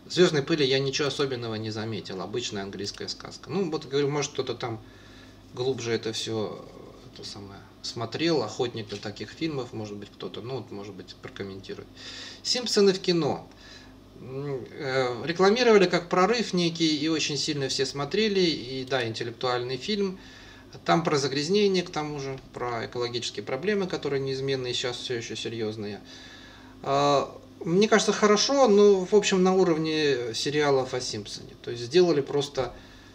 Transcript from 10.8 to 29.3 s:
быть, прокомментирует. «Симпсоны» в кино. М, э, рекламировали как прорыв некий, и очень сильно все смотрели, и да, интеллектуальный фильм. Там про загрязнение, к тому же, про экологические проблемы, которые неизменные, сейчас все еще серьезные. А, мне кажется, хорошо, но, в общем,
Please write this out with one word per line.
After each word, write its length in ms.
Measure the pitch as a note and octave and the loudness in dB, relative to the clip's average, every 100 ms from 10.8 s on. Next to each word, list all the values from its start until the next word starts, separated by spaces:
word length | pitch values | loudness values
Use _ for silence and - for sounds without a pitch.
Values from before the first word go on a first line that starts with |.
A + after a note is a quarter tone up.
| G#2 F#2 | -12 -14
быть, 200 | F#2 - | -16 -16
прокомментирует. 640 | - - G2 G2 - - - - - - - - | -16 -12 -12 -12 -14 -14 -16 -18 -16 -14 -16 -10
«Симпсоны» 500 | - B3 A#3+ - G3+ | -4 -2 0 4 6
в 80 | F#3 | 4
кино. 480 | - E3+ C#3+ F2 - - - - - - - - | 0 0 0 -2 -8 -20 -20 -20 -20 -20 -20 -18
М, 460 | - C3+ C#3+ C3+ A2 | -12 -10 -6 -8 -10
э, 540 | - C3+ C3 B2+ A#2 C#3 | -10 -2 0 0 -2 -4
рекламировали 600 | E3+ F#3+ A#3 A#3+ G#3+ F3 | 4 4 6 6 8 6
как 240 | F3+ - | 4 2
прорыв 440 | F3+ F#3+ A#3+ G3+ | 4 4 2 0
некий, 440 | F3+ E3+ E3 D#3+ D3+ | 2 2 2 2 2
и 100 | D#3 | 0
очень 300 | D#3 - C#3 | 0 0 -2
сильно 300 | - D3 C3+ | -2 -2 -2
все 180 | - C3 | -2 -2
смотрели, 540 | C#3 C#3+ G3+ A3 F#3+ | -2 -2 0 2 4
и 440 | F3 D3 A#2+ C3 | 2 0 -6 -8
да, 240 | B2+ C3+ A#2 | -2 -2 -2
интеллектуальный 720 | A2+ A#2 - B2+ B2 B2 C3 | -4 -8 -4 -2 -2 -2 -6
фильм. 400 | - G#3 G3 F#3 - - - - - - - | -4 -2 -2 -4 -14 -20 -20 -20 -20 -8 0
Там 180 | E3+ | 2
про 140 | E3 D3+ | 4 2
загрязнение, 640 | C#3 C3+ D3 G3+ G3+ F#3 | 0 -2 2 4 4 2
к 80 | E3+ | 0
тому 300 | D#3 D3+ D3 | -4 -6 -6
же, 180 | C3+ C3+ - | -8 -10 -12
про 320 | - B2 A#2 A2 | -8 -6 -4 -6
экологические 580 | A#2+ A#2+ A#2+ A2+ - | -4 -4 -4 -6 -6
проблемы, 440 | G#2 C3+ F3+ G3+ F#3 | -6 -2 0 0 0
которые 320 | D#3+ D3 C#3 | -2 -2 -2
неизменные, 540 | C3+ C3 C3+ C3+ B2 | -2 -2 -2 -2 -2
сейчас 240 | B2 B2 A#2+ | -2 -4 -6
все 160 | - A#2+ | -6 -6
еще 200 | A2+ A2 | -6 -8
серьезные. 680 | A2+ A2+ G#2+ A2 G#2 G2+ - - - - - - - - | -6 -4 -4 -4 -8 -10 -14 -20 -20 -20 -20 -20 -20 -10
А, 480 | C#3 C#3 C#3+ C#3 C3 - - - | -2 2 4 4 0 -8 -20 -10
мне 240 | - F3 G#3+ | 0 4 6
кажется, 240 | A3 G#3+ | 6 4
хорошо, 560 | G3 G#3 G#3 - C#4 B3+ | 4 4 6 4 6 8
но, 380 | G3+ G#3 G3 F3+ | 10 8 8 6
в 80 | |
общем, 300 | G#3 G3 | 4 6